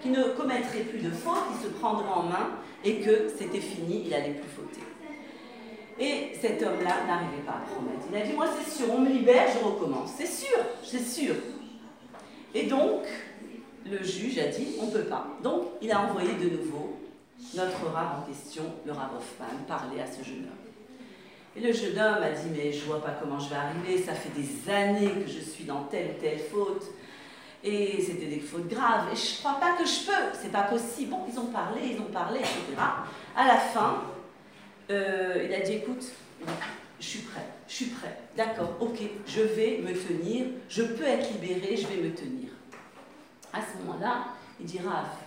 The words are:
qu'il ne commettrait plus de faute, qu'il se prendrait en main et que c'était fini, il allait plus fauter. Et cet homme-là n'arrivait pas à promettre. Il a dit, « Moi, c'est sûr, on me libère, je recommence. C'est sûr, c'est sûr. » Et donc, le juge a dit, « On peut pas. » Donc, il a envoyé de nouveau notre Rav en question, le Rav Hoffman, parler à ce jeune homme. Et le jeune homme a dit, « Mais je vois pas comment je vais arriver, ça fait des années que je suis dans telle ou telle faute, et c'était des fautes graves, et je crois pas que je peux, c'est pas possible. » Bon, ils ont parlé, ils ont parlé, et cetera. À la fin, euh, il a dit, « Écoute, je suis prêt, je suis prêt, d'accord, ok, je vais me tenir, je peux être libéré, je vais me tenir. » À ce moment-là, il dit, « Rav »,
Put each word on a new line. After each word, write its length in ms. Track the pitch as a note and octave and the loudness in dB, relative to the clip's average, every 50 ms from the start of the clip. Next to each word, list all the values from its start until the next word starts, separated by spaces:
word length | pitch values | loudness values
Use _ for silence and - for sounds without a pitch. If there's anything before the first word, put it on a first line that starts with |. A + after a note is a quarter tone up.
qu'il 100 | - B3+ | 0 2
ne 120 | C4 C4+ B3+ C4 | 4 6 6 4
commettrait 520 | B3+ - C#4+ C4 B3 A#3+ A#3+ - - G#3+ | 4 2 0 2 2 0 0 0 -2 -2
plus 180 | A3+ - - G#3+ | -2 -2 -4 -2
de 120 | E3 E3+ | -2 -2
faute, 260 | E3 - - E4 F4 - G4 - | -2 -2 0 0 0 2 0 0
qu'il 180 | - - - F#3+ | -4 -4 -4 -6
se 40 | E3 | -6
prendrait 360 | - A3 A3+ G#3+ G#3 G3+ F#3+ | 0 2 2 2 2 0 0
en 140 | F#3+ F3 E3+ | 0 0 2
main 260 | E3+ F3 G3 A#3+ - - - - - - - - | 2 0 0 0 -2 -4 -6 -10 -12 -14 -2 0
et 160 | G3+ A3 G3+ | 0 2 2
que 300 | G3+ G#3+ G#3+ G#3+ G#3+ - - - | 6 6 6 6 6 2 0 -4
c'était 240 | G3 F3 F#3 G3 | -4 -2 -2 -2
fini, 420 | - - - F3 E3+ E3+ G3 G#3+ F3+ | -4 -4 -6 -4 -2 0 0 0 0
il 80 | E3 D3+ | 0 0
allait 200 | C#3+ D3 D3 C#3+ | 0 0 0 -4
plus 160 | C#3+ D3 - | -6 -8 -10
fauter. 320 | - - - - - - - - - - D#4+ D#4 D4 - A3+ - - - - A#3+ A#3+ A#3 A3+ A3+ A3 G#3 G#3+ - G#3+ A3+ | -10 -10 -12 -10 -10 -12 -12 -14 -14 -14 -14 -14 -14 -14 -14 -14 -16 -16 -16 -16 -16 -16 -14 -14 -14 -14 -14 -16 -6 -4
Et 320 | B3+ D4 C#4+ - - - A3+ - | -2 -2 0 -2 -4 -6 -8 -2
cet 200 | A#3 G#3+ G3+ - | 0 0 0 2
homme-là 440 | A3+ F#3+ F3 - F3+ F3+ F3+ - F#3 F#3 | 0 0 0 0 2 2 2 2 2 0
n'arrivait 360 | F3 E3+ E3+ E3 C#3+ C#3+ C#3+ | 0 0 0 -2 -4 -6 -6
pas 80 | C#3+ - | -6 -6
à 200 | - - - C3 | -6 -6 -6 -6
promettre. 320 | C3 B2 B2+ B2+ B2 - D#3 | -4 -4 -4 -4 -6 -6 -4
Il 60 | F#3+ G#3 | -2 -2
a 80 | G#3+ | -2
dit, « 80 | - D4 | 0 0
Moi, 120 | C#4+ D#4+ D#4+ D4+ - | 2 2 2 2 0
c'est 100 | - - | -4 -6
sûr, 240 | - - B3 A#3 A#3+ | -4 0 0 2 4
on 60 | B3+ | 6
me 100 | C4+ C#4 | 6 6
libère, 380 | C4 B3 - A#3+ B3 B3 - - | 6 6 10 10 10 12 10 8
je 160 | - A#3 A3 | 6 4 4
recommence. 460 | G#3 - - E3 - - B2+ B2+ - - C4+ | 2 2 2 2 0 0 0 -2 -4 -6 -4
C'est 80 | D#4 | -4
sûr, 320 | - - - B4 C#5 B4 - - - - - - | -2 -2 -2 0 4 4 4 4 2 -2 -6 -8
c'est 160 | - A#3+ B3 | -4 -4 -2
sûr. » 360 | A#3+ - - E4+ C#4+ G3+ - - - - - - - - - - - - - - - - - - - - - - - - - | -2 -2 -2 0 2 2 2 0 -2 -6 -8 -10 -12 -14 -16 -16 -16 -18 -18 -18 -20 -18 -18 -16 -16 -16 -18 -18 -16 -4 -2
Et 100 | A#3 A#3+ | 0 0
donc, 400 | - C4+ C4+ - - - - - - - - - - - - - - - - - - - - - G3 | 2 4 4 6 6 4 2 0 -4 -8 -8 -10 -12 -14 -14 -14 -14 -14 -14 -16 -16 -18 -14 -10 -6
le 140 | G3+ F#3+ F#3 | -4 -2 -2
juge 340 | F3+ F3 F#3 G#3+ C4 B3+ F3 | -2 -2 -2 -2 -2 0 0
a 80 | D3 - | 0 0
dit, « 280 | - G#3 C4 - - A3 | 0 -2 -2 -2 -2 -2
On 60 | A3 - | -2 0
peut 180 | G#3+ G3+ - | 2 2 2
pas. » 220 | - - - - - - - - | 2 -2 -4 -4 -6 -8 -4 -2
Donc, 240 | C4 E4 F4 F4 - - - | 0 2 2 0 -2 -6 -6
il 100 | A3 A3 | 0 2
a 100 | G#3 G3+ | 4 4
envoyé 320 | G3+ A3+ G3 F#3 F3+ - - | 4 2 0 0 0 0 0
de 160 | F3+ F3 E3+ | 2 2 2
nouveau 500 | E3 D3+ - D3+ D3 D3 D3 - - - - - - - - - - - - - - | 2 2 -2 -2 -4 -4 -6 -6 -8 -8 -10 -16 -18 -20 -20 -20 -20 -18 -16 -8 -4
notre 320 | F3+ F#3 F#3 - F3+ F3+ D#3+ D#3+ | -2 -2 -2 -2 -2 -2 -2 -2
Rav 280 | E3 E3+ E3 D#3 D3+ | 0 -2 -2 -2 -4
en 60 | D3 C#3 | -6 -8
question, 360 | C#3 C#3 - - - D#3 D#3 E3 - - - | -10 -12 -12 -12 -8 -6 -6 -6 -6 -8 -8
le 60 | D3 | -8
Rav 180 | D3 D3 C3 - - - | -6 -6 -6 -6 -6 -8
Hoffman, 400 | - - - - B2+ - - C#3 - - | -10 -10 -10 -10 -10 -8 -8 -8 -6 -6
parler 340 | D#3+ - B2+ B2+ C#3 C3+ | -6 -6 -4 -6 -6 -6
à 40 | C3+ | -6
ce 180 | - - - C3 | -6 -8 -10 -10
jeune 200 | B2+ C3+ - - | -10 -8 -8 -8
homme. 220 | - - - - - - - - - - - - - - - - - - - - - - | -10 -10 -14 -16 -18 -18 -18 -20 -20 -18 -18 -18 -18 -18 -20 -20 -20 -20 -20 -20 -16 -10
Et 60 | G#3+ | -2
le 100 | A#3 A#3 | 2 2
jeune 260 | A3 - G3+ F3+ E3+ G#3 | 2 4 2 0 2 4
homme 240 | G#3+ G#3+ G3+ F3+ | 4 6 6 4
a 100 | E3 D3+ | 2 2
dit, « 180 | D3+ D3 E3 E3 D#3 | 0 -2 -2 -4 -2
Mais 200 | D3 D3 D3 C#3+ | 0 0 0 -2
je 100 | D3 D3 | -2 -2
vois 180 | D3+ D3+ D3+ | -2 -2 -2
pas 100 | C#3+ C#3+ | -2 -4
comment 280 | C#3+ - D3 C#3+ C#3+ C#3+ | -4 -4 -4 -4 -4 -4
je 100 | C#3+ C#3 | -4 -4
vais 60 | C#3+ | -2
arriver, 420 | C#3 C#3+ C#3+ D#3 E3+ F3+ F#3 F#3 F3+ - | -2 -2 -2 -2 -4 -2 2 2 2 2
ça 100 | E3+ D#3+ | 0 -2
fait 180 | - - D#3 - D3 | -4 -4 -6 -4 -4
des 320 | C#3 - - - - G3 | -4 -4 -6 -6 -2 2
années 540 | G3+ G3+ G3+ G3+ G3+ G#3 G3+ G3 F3 - - | 2 4 6 6 6 6 6 4 4 2 -2
que 60 | - | -2
je 100 | - D#3+ | -4 -6
suis 240 | - - - - E3 | -8 -8 -10 -10 -8
dans 200 | C#3+ C3+ - C#3+ | -6 -4 -4 -4
telle 240 | - - F3+ - A3 - - | -4 -2 -2 -2 -2 -4 0
ou 40 | |
telle 180 | D#3 D3+ D#3 - | 0 0 0 0
faute, 440 | - - G#3 G#3 G3+ G3 - - - - - - - - - - - - - - - - - - - | -4 -2 0 0 0 2 0 -2 -4 -8 -12 -14 -16 -18 -18 -18 -18 -18 -18 -18 -18 -20 -18 -6 -4
et 380 | G3+ G#3 G3+ G3+ G3 G3+ F#3+ | -2 2 2 2 2 2 2
c'était 240 | F3 F3 E3+ - D#3+ | 0 0 0 -2 -2
des 160 | D3 D3 D3 | -2 -4 -4
fautes 260 | - - - E3+ E3+ E3+ | -4 -4 -4 -4 -4 -2
graves, 380 | A3 B3 B3+ A#3 A3 G#3+ - G#3 A3 | 0 2 4 6 6 6 4 2 0
et 20 | |
je 240 | - - - - - | 0 0 -2 -2 0
crois 180 | - C#4 C#4 C#4 | 0 0 2 4
pas 100 | F4 F4+ F4 F4 | 6 6 6 6
que 80 | E4 | 6
je 200 | C4+ - - - | 4 2 0 2
peux, 320 | G4 G4 - - - - - | 4 4 4 4 2 -2 -4
c'est 100 | - - | -6 0
pas 120 | - G3+ G3+ | 2 2 4
possible. » 480 | G#3 A#3 A#3 A3+ - - D4+ C4 - | 4 4 2 0 0 -2 -4 -4 -2
Bon, 100 | - F#4 - B3 | -2 -4 -4 -4
ils 80 | A#3 B3+ | -4 -4
ont 60 | A#3 | -4
parlé, 360 | A#3 - G3+ E3+ F#3 A3+ C4+ D4 B3 A3+ | -2 0 0 -2 0 -2 -2 -2 -2 -2
ils 80 | G3+ | -2
ont 100 | G3+ - | -4 -2
parlé, 300 | F#3+ F#3 E3+ G3+ A3+ C#4 | -2 -2 0 0 0 0
et 20 | A#3 | 0
cetera. 640 | - - - - - - - A3 G3+ - - - - - - - - - - | 0 0 0 -2 -4 0 2 2 2 2 0 -4 -6 -8 -12 -12 -6 4 6
À 100 | C4+ C4 | 10 10
la 100 | A#3 - | 10 10
fin, 460 | - - - A3+ G#3 - - - - - - - - - - - - - - - - - - - - - | 8 4 4 4 4 4 4 2 -2 -4 -8 -10 -12 -14 -18 -20 -20 -20 -20 -20 -20 -20 -20 -18 -4 0
euh, 560 | G3+ G3+ F#3+ G3 F#3+ F#3+ F#3 F#3 F3+ - - - | 2 2 2 2 2 2 2 2 2 2 2 2
il 60 | F#3+ | 2
a 80 | G3 | 2
dit, « 120 | F#3+ G3 G#3+ | 2 2 2
Écoute, 300 | G#3+ - B3 B3+ B3+ - - - - - - - - E3 E3 E3 - - - - - - - - - | 0 0 -2 -4 -4 -6 -10 -12 -14 -18 -20 -16 -10 -6 -6 -4 -4 -4 -6 -8 -10 -14 -18 -16 -12
je 60 | - | -8
suis 140 | - - - | -8 -6 -6
prêt, 260 | - - - - - - - - - - | -8 -8 -8 -8 -8 -10 -12 -14 -14 -10
je 60 | - | -6
suis 120 | - B3 | -4 -4
prêt, 320 | - - - F#3 - - - - - - | -4 -4 -6 -8 -8 -8 -10 -14 -10 -2
d'accord, 380 | A3 A3 A3 A3+ - F3 - - - | 0 0 0 2 0 -2 -2 0 0
ok, 200 | A#3 A3 - A3 G#3 G3+ - - - | -2 -2 0 -2 -4 -4 -6 -6 -8
je 160 | - - A3 | -4 2 4
vais 380 | A3 G#3+ - A3 A3 B3 - - F3 | 4 4 6 4 4 4 4 2 0
me 100 | F3+ F3+ | 0 -2
tenir, 540 | F3+ - F3 E3+ D#3+ E3+ G3+ A#3 B3+ B3+ B3+ - - - - | -2 0 0 0 0 0 0 2 2 0 0 -2 -6 -10 -6
je 140 | - A3 A#3 | 0 2 2
peux 220 | A3+ A3+ - D#4 | 2 2 0 2
être 260 | C#4 A#3+ - A#3 A#3 | 2 4 4 2 0
libéré, 460 | G#3+ F#3 E3+ F3+ F3+ F#3 G3 G3 A#3 G3+ | -2 -4 -2 -2 -2 0 0 0 0 0
je 100 | - G#3+ | 0 0
vais 140 | G3 F3 | 0 0
me 120 | E3 D#3+ E3 | 0 0 -2
tenir. » 360 | - - B3+ B3+ - - - - - - - - - - - - - - - - - - - - - - - - | -4 -6 -6 -6 -6 -6 -8 -12 -14 -18 -18 -18 -18 -18 -20 -20 -20 -20 -20 -20 -20 -20 -20 -20 -20 -20 -10 -6
À 60 | G3+ | -6
ce 160 | G#3 - G3 F#3 F3+ | -6 -6 -8 -8 -6
moment-là, 420 | F3 E3+ - G3 A#3+ A#3+ - - - - - - - - - | -6 -4 -2 0 0 0 0 -2 -4 -8 -12 -14 -18 -14 -12
il 60 | E3+ | -12
dit, « 140 | E3 F3+ F3+ F3 | -8 -6 -4 -2
Rav », 200 | F#3+ F3 D3+ D3 D#3 D#3 - - | 0 0 0 -2 -4 -6 -10 -12